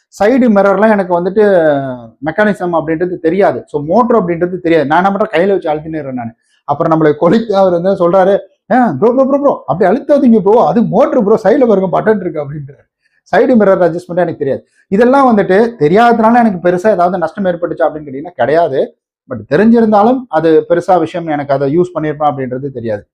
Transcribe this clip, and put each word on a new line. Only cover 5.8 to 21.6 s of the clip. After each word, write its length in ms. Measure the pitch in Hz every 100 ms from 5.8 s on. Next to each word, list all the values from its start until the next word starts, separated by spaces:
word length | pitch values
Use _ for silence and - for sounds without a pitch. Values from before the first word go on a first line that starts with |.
| 160 160 139 127
நானு. 140 | 117 - _ _
அப்புறம் 280 | - 147 165
நம்மளை 200 | 160 156 -
கொலிக்கு 340 | 170 226 233 196
அவர் 260 | 190 170
வந்து 100 | 185 190
சொல்றாரு, 360 | 175 190 185 190 - _ _
"ஆ, 220 | 233 233 131
ப்ரோ, 140 | 214
ப்ரோ, 120 | 254 262
ப்ரோ, 140 | 277
ப்ரோ, 240 | 277 - -
அப்படி 200 | 156 196
அழுத்தாதீங்க 520 | 247 - 285 254 226
ப்ரோ, 260 | 185 233 156
அது 140 | 190
மோட்டர் 400 | 170 180 320 277
ப்ரோ, 160 | 202 220
சைடுல 240 | 185 285 277
பாருங்க 340 | 196 190 160
பட்டன் 180 | 196 214
இருக்கு" 240 | 180 156
அப்படின்றாரு. 420 | 139 151 139 - _ _ _ _ _ 190
சைடு 200 | 269 240
மிரர் 220 | 196 180 170
அட்ஜஸ்ட்மெண்ட் 360 | 170 - 175 165
எனக்கு 180 | -
தெரியாது. 240 | 139 127 - _ _
இதெல்லாம் 500 | 190 247 277 262 214
வந்துட்டு 220 | 180 190 233 -
தெரியாததுனால 560 | 147 196 240 220 226 240
எனக்கு 260 | 226 180 175
பெருசா 200 | 175 220 185
ஏதாவது 200 | 175 180
நஷ்டம் 280 | 156 - 190
ஏற்பட்டுச்சா 420 | 170 165 160 156
அப்படின்னு 200 | 151 147
கேட்டீங்கன்னா 280 | 131 170 -
கிடையாது. 600 | 120 156 165 135 226 _ _ _ _
But 120 | 120 104
தெரிஞ்சிருந்தாலும் 680 | 156 220 233 226 214 214 262 254
அது 360 | 156 160 156 156
பெருசா 300 | 175 175 180
விஷயம், 280 | 160 175 165
எனக்கு 260 | 147 139
அதை 260 | 139